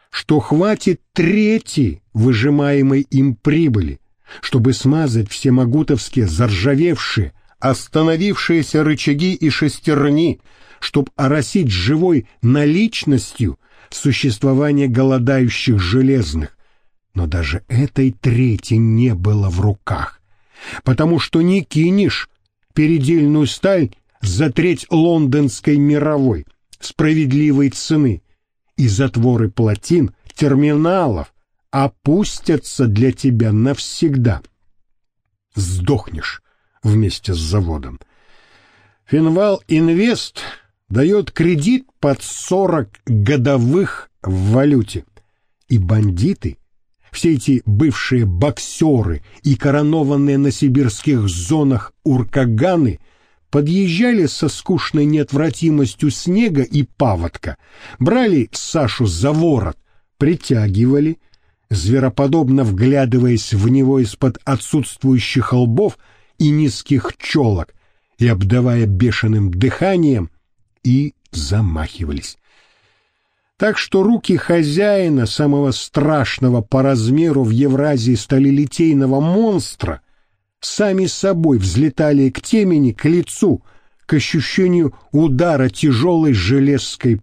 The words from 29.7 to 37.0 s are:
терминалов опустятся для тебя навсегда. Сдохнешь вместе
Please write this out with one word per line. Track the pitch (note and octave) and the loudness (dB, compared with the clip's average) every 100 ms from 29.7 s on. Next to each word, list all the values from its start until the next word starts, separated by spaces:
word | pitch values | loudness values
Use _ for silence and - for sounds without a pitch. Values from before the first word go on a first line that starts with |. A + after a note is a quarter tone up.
| G#2 - E3+ A#2+ - - | -2 -2 0 0 -4 -20
терминалов | - D3 C#3 D3 D3 E3 F#3+ D#3 F#2 D2 _ _ _ _ | -4 0 2 2 2 0 0 0 -4 -8 _ _ _ _
опустятся | C3+ C#3 - - E3+ G#3 - - D3+ - - B2 | -4 -2 -2 0 0 0 -4 -2 -2 -2 -2 0
для | G#2 C3 | 2 0
тебя | - C3+ A#2 A2+ | 0 0 0 0
навсегда. | G#2+ B2 C#3 - - E3 C3+ A#2 D#2 - _ _ _ _ _ _ _ _ _ _ - | 2 0 -2 -8 -2 0 2 0 -2 -8 _ _ _ _ _ _ _ _ _ _ -6
Сдохнешь | F#2 F#2 F2+ C#3+ - D#2+ - - _ _ _ _ | -4 -4 -2 -2 -4 -10 -10 -12 _ _ _ _
вместе | A2+ G#2+ | 0 2